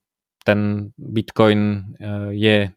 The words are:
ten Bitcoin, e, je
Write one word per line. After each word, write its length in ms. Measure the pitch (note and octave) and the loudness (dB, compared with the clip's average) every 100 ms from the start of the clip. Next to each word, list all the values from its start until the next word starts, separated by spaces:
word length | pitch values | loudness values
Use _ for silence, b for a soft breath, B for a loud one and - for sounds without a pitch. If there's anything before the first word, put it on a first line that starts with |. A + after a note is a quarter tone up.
| _ _ _ _ | _ _ _ _
ten 200 | - G#2 G#2 G#2 G#2 - | 0 0 0 -4 -8 -14
Bitcoin, 640 | C3 A2 G#2+ - A2 G#2 G#2 G#2 F#2+ | -6 -6 -4 2 4 4 0 -2 -8
e, 160 | - G#2 G2+ G2+ | -14 -10 -8 -6
je 240 | G#2 G#2+ G#2 G2+ | 0 2 2 0